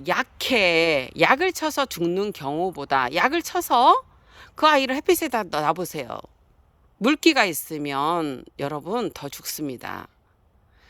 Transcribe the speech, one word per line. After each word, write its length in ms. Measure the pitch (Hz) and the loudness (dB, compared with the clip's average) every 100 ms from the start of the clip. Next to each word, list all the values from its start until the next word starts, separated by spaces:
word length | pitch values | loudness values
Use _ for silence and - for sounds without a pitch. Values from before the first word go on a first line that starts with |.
| 135 | -2
약해, 1040 | 175 269 - - 247 180 165 165 143 127 - | -2 -2 -6 -2 2 4 4 2 0 -2 2
약을 320 | 160 269 370 | 4 4 2
쳐서 340 | - 311 294 269 | -2 -4 -2 -4
죽는 460 | 165 170 185 208 | -2 -2 -2 -4
경우보다, 800 | - 139 151 185 147 139 135 123 165 | -6 -6 -4 -4 -6 -2 0 2 2
약을 260 | 262 330 | 0 0
쳐서 640 | - 359 - 254 285 480 - _ _ - - - | -4 -6 2 4 6 6 2 _ _ -20 -20 2
그 120 | 311 | 4
아이를 280 | 285 262 269 | 4 2 -2
햇빛에다 480 | 339 339 320 233 | 2 2 2 -4
놔보세요. 760 | 180 147 151 165 170 156 117 117 - _ _ _ _ _ _ - | -2 -2 -2 -2 -4 -8 -10 -12 -14 _ _ _ _ _ _ -2
물기가 440 | 226 302 330 269 202 | 0 4 4 4 2
있으면 1000 | 147 - 156 147 139 151 175 151 131 - - | 0 -6 -6 -4 0 0 0 -2 -6 -12 -8
여러분, 520 | 143 151 147 240 185 | -6 -6 -6 -4 -4
더 160 | - 139 | -6 -12
죽습니다. 800 | - - - 147 123 95 95 85 _ _ _ _ _ _ _ _ | -12 -10 -8 -8 -8 -10 -12 -14 _ _ _ _ _ _ _ _